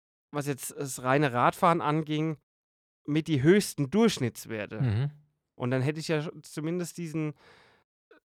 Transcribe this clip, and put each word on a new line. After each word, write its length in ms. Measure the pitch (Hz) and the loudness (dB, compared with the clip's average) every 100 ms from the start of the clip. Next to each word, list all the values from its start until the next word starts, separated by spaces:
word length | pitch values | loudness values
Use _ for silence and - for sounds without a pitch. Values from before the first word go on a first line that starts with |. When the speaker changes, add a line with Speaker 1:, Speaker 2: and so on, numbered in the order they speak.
| _ _ _ | _ _ _
Speaker 1:
was 140 | 147 143 | -6 -4
jetzt 280 | 131 - - | -6 -8 -8
das 240 | 139 - | -8 -4
reine 300 | 127 139 147 | 0 2 2
Radfahren 480 | 120 147 - 180 170 | 4 2 4 2 4
anging, 560 | 139 156 151 151 160 151 _ _ _ _ _ _ - | 2 0 -2 -2 -2 -6 _ _ _ _ _ _ -4
mit 200 | 151 165 | -2 0
die 160 | 143 | 4
höchsten 480 | 147 202 - - 135 | 6 6 4 -4 0
Durchschnittswerte. 880 | 202 233 - 120 - - 110 101 110 | 4 4 2 -4 -4 -10 -8 -6 -2
Speaker 2:
Mhm. 280 | 127 104 139 - _ _ _ - | 0 0 -2 -6 _ _ _ -6
Speaker 1:
Und 140 | 123 | -2
dann 120 | 131 | 0
hätte 180 | 135 156 | 0 -2
ich 80 | 160 | -2
ja 120 | 156 | -4
sch-, 220 | 160 156 | -4 -12
zumindest 560 | - - 156 180 165 - | -14 -8 -6 -4 -6 -8
diesen 360 | 165 156 151 - - - _ _ _ _ _ _ | -8 -4 -6 -8 -18 -20 _ _ _ _ _ _